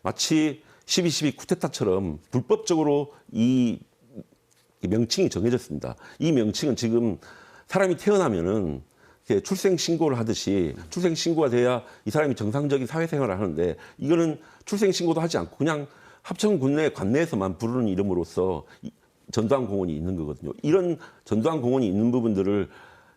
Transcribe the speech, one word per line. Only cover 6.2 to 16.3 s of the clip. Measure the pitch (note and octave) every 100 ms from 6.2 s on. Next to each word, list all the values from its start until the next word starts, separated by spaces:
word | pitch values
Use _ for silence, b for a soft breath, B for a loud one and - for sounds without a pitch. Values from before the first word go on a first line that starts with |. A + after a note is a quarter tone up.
| D#3
명칭은 | C#3+ G#2+ G2 C#3+ A2+
지금 | A#2 A#2 A#2 F2 B B B B _
사람이 | F#3+ F#3+ F3
태어나면은 | - G3+ E3 F#2+ E2+ G#2+ F2 C2+ - b b b -
이렇게 | G2+
출생신고를 | - F#3+ G3 F3 - E3 D#3+ B2
하듯이 | A2+ G#2+ - G2 E2 C2 -
출생신고가 | - F3 D#3+ E3 D#3+ D3
돼야 | A#2+ B2 B2 B B -
이 |
사람이 | D3+ D3+ A#2
정상적인 | G#2+ C3 D3 C3+ B2
사회생활을 | D#3+ E3 D3+ B2+
하는데 | F#2+ G2+ D2+ F2 D#2 B -
이거는 | C3+ E3 E3 D3 B B -
출생신고도 | G3+ G3+ F3+ E3+ D#3+
하지 | E3 -
않고 | E2+ -
그냥 | D3 D3+ C#3+ B B B
합천군 | -